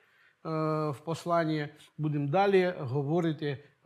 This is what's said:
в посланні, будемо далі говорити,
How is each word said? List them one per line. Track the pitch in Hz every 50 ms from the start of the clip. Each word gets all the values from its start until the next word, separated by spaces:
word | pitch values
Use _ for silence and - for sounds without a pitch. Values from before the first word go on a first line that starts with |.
| _ _ _ _ _ _ _ _ - 160 160 156 156 156 156 156 156 151
в | 135 - -
посланні, | 165 165 - - 170 170 170 165 156 156 156 147 151 - - - - _ -
будемо | 151 151 147 151 143 139
далі | 143 190 202 202 196 185 180 180 180 -
говорити, | 156 120 127 147 139 139 160 180 165 165 156 - 156 143 139 - - - _ _ -